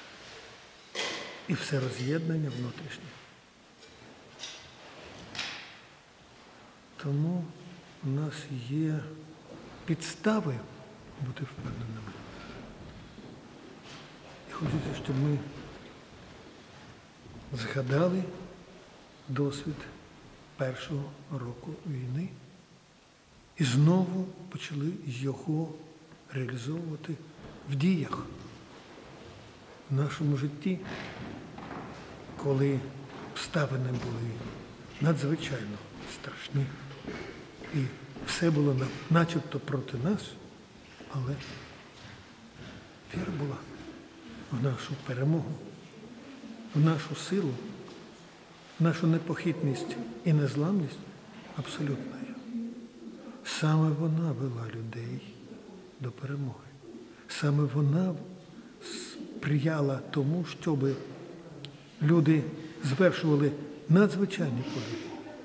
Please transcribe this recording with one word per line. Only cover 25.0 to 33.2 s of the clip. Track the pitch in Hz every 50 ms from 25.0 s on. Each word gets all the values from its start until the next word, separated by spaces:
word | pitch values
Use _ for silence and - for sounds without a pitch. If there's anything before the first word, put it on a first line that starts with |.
| -
його | 143 123 120 135 139 127 - - 170 156 156 160 165 - - - - - - - - - - - - -
реалізовувати | 131 127 120 131 123 113 135 160 170 170 160 151 - - - 156 - - - - - - - - - - 143
в | 139
діях, | 131 147 185 190 160 139 - - - - - - - - - - - - - - - - - - - - - - - - - - - - - - - - - - - - -
в | 139
нашому | 135 147 143 - - 160 147 147
житті, | 131 139 143 147 - - 190 185 165 - - - - - - - - - - - - - - - - - - - - - - - - - - - - - - -
коли | - - 143 135 135 139 139 139 127 - - - - - - - -